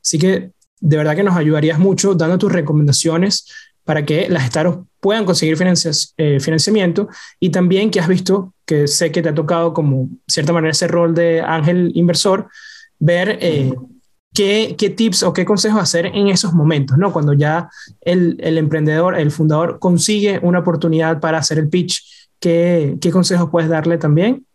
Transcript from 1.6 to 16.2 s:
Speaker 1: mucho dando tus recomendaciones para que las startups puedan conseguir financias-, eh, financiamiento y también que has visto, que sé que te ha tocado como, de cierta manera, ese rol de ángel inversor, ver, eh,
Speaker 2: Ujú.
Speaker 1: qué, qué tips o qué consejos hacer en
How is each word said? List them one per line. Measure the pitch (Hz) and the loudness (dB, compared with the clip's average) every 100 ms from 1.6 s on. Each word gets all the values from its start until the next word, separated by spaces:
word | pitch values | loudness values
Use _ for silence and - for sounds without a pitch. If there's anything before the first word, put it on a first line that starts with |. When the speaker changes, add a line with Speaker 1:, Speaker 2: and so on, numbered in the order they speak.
| 151 156 | 0 2
Speaker 1:
mucho | 190 185 196 185 | 2 2 0 0
dando | 165 185 | 0 0
tus | 202 | 0
recomendaciones | 180 151 151 147 135 165 165 196 - - - - _ | 0 0 2 2 2 0 0 0 -2 -8 -20 -20 _
para | - 156 | -4 -2
que | 151 156 196 | 0 -2 0
las | 175 127 | -2 -2
startups | 156 170 170 - _ | 0 -2 -2 -10 _
puedan | 196 220 | -2 0
conseguir | 190 170 156 160 | 0 0 0 0
financias-, | 185 175 165 147 - - | 2 0 -2 -4 -6 -2
eh, | 151 139 | 0 0
financiamiento | 139 160 202 214 180 175 208 - - _ | 0 0 2 2 2 0 -4 -10 -20 _
y | 185 | -2
también | 180 180 190 214 | 0 2 2 2
que | 190 | 0
has | 165 | 0
visto, | 185 185 196 190 _ - | 0 0 -2 -2 _ -2
que | 151 143 | 0 0
sé | - 165 | 0 -2
que | 165 | -2
te | 165 | -2
ha | |
tocado | 156 156 170 170 | -2 -2 0 0
como, | 160 147 131 127 | 0 0 -2 -4
de | - - | -10 -6
cierta | - 147 | -4 0
manera, | 170 160 | 0 0
ese | 156 170 | -2 0
rol | 175 170 | 0 2
de | 165 170 165 | 2 2 0
ángel | - 160 156 180 175 | -2 0 0 2 0
inversor, | 165 175 170 202 196 - - - - - _ | 0 0 0 0 -2 -4 -18 -20 -20 -20 _
ver, | 151 175 190 - | 0 2 0 -2
eh, | 175 147 131 - | -2 0 -2 -4
Speaker 2:
Ujú. | - - _ _ _ | -14 -20 _ _ _
Speaker 1:
qué, | - 196 214 220 175 | -2 0 0 -2 -2
qué | 202 | -2
tips | 151 226 180 | 0 0 2
o | 180 | -2
qué | 160 | -2
consejos | 175 202 220 214 | 0 0 2 0
hacer | 180 170 175 | 0 -2 -2
en | 202 | 0